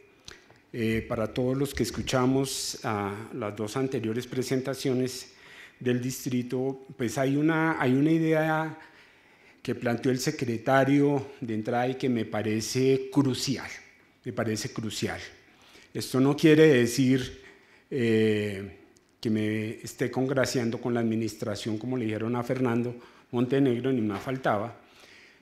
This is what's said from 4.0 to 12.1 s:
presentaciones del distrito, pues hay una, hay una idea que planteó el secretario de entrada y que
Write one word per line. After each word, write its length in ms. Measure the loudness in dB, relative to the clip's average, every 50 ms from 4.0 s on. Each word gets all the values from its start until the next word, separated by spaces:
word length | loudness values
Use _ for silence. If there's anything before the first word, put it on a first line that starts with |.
| -2 -2 -4 -4 -6
presentaciones 1040 | -4 -6 -4 -2 -2 -2 -2 -2 -4 -6 -4 -2 0 0 0 0 -2 -4 -10 -14 -16 -20 -20 -20 -20 -20 -20 -20 -20 -18 _
del 220 | -2 -2 0 0
distrito, 840 | -2 -4 -6 -6 -6 -4 -2 -2 -2 -2 -4 -2 -2 -4 -6 -8 -14 -20 -8 -4
pues 180 | -4 -2 0
hay 200 | 0 0 2 2
una, 440 | 2 2 2 2 2 2 0 2 2
hay 140 | 2 2 4
una 160 | 4 4 4
idea 680 | 4 2 2 2 2 2 2 2 0 0 -2 -4 -8 -12 -18 -20 -20 -20 -20 _ _ _ _ _ _ _ _ -20 -20 _ -6
que 100 | -6 -4
planteó 380 | -2 -2 -2 -2 0 0 0
el 80 | 0 2
secretario 1080 | 0 -2 -2 -2 -4 -4 -4 -2 2 4 4 6 6 6 6 6 6 4 2 0 -2 -6 -10 -10
de 140 | -6 -4 -4
entrada 340 | -4 -2 -2 0 0 0 0
y 60 | -2
que 160 | -2 0 0